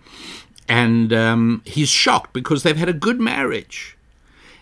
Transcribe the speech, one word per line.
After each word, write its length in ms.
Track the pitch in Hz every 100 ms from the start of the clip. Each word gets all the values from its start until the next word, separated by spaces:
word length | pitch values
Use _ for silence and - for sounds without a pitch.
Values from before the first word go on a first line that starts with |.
| - - - - - - -
and, 420 | 120 117 117 110
um, 500 | 113 113 113 117 113 -
he's 240 | 147 139
shocked 420 | - 262 - -
because 300 | 131 123 147
they've 160 | 165 156
had 120 | 175
a 40 |
good 260 | 160 196 247
marriage. 800 | 220 - 247 - - - - - _ _ _ _ - -